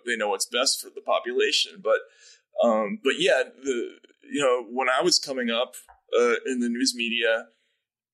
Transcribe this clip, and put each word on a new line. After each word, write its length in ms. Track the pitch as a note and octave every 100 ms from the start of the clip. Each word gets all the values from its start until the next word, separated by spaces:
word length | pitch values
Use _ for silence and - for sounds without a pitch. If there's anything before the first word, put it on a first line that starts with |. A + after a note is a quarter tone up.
they 120 | A#2+ A2+
know 120 | G#2
what's 160 | G2 -
best 340 | A#2+ C#3 -
for 100 | G#2
the 60 | -
population. 800 | - F2+ A#2 B2 A2 - - E2
But, 180 | G#2 A2 - _ - - _ - A#2
um, 320 | A2 G#2 G#2
but 100 | C3+ B2
yeah, 260 | F3+ C#3 A#2+ -
the, 280 | C3+ A#2+ F2 - - _ -
you 100 | C3
know, 240 | C#3 B2 G#2+
when 200 | A#2+ C3
I 140 | C3
was 160 | F3 D3+
coming 300 | - C3 A#2
up, 240 | A#2 B2+ - - - _ A2+
uh, 180 | A#2+ A2+ -
in 140 | B2+
the 80 | A#2+
news 260 | A#2 C3
media, 520 | A#2+ A#2 A#2 A2+ A2+ B2 _ _ _ _ _ _